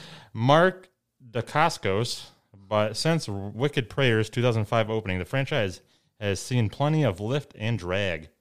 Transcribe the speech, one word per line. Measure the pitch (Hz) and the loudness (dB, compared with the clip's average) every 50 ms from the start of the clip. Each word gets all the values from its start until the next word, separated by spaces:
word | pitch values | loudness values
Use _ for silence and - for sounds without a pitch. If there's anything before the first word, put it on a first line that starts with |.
| - - - - - _ _ | -16 -18 -20 -20 -20 _ _
Mark | 110 113 127 143 160 175 185 185 185 - _ _ _ _ _ _ _ 131 123 | 0 4 6 6 6 6 4 2 -2 -16 _ _ _ _ _ _ _ -20 -8
Dacascos, | 110 123 113 - - 147 160 160 - - - 104 95 101 120 120 - - - - _ _ _ _ - | -6 -6 -6 -2 0 2 2 2 0 -2 -2 0 0 0 0 -2 -4 -8 -10 -18 _ _ _ _ -20
but | 101 98 95 110 107 104 110 - | -20 -8 -2 0 2 2 2 -2
since | - - 156 165 160 - - | -2 0 0 0 0 -2 -4
Wicked | 101 98 98 101 104 107 131 151 - 151 127 - | -8 -6 -8 -8 -6 -2 -2 -2 0 -2 -4 -4
Prayer's | - - 139 127 117 110 107 - | -2 2 2 4 4 4 2 0
two | - 123 | -2 0
thousand | 120 127 113 113 107 | 2 2 2 2 0
five | - - 117 110 104 | 0 0 0 0 0
opening, | 113 110 - 101 92 92 | -2 -4 -2 -2 -4 -4
the | 90 | -4
franchise | - - 135 135 - 156 139 107 95 87 - _ _ _ _ _ _ _ _ | -2 -2 -4 -2 0 0 0 0 -2 -4 -8 _ _ _ _ _ _ _ _
has | 107 101 98 90 | -2 -2 -2 -2
seen | - - 127 123 113 98 | -2 -2 0 2 2 0
plenty | - - 139 147 156 156 147 | 0 -2 0 0 2 2 2
of | 120 92 82 | 2 0 0
lift | 104 107 131 147 131 - - - | -4 -4 -4 -4 -4 -8 -14 -6
and | 107 110 117 104 | -4 -2 -2 -2
drag. | 90 87 90 98 101 95 85 78 80 80 _ _ | -2 -2 0 0 0 0 -2 -4 -8 -14 _ _